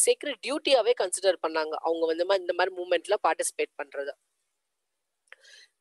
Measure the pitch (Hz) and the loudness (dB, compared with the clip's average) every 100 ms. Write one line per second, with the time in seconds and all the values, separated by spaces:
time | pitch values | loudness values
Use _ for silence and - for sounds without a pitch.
0 | - 247 294 247 226 302 302 254 214 247 | 2 0 -4 -8 -6 -4 2 4 4 2
1 | 190 - 190 170 160 160 156 151 165 165 | 0 0 0 2 -2 -2 -2 -2 -2 0
2 | 165 160 180 196 175 180 185 180 175 175 | 0 0 0 0 0 0 -2 -2 -2 -2
3 | - 214 170 160 170 - 151 - 143 139 | 0 0 0 0 -4 -4 -6 -8 -12 -10
4 | 139 - _ _ _ _ _ _ _ _ | -10 -12 _ _ _ _ _ _ _ _
5 | _ _ _ - _ - _ _ | _ _ _ -20 _ -20 _ _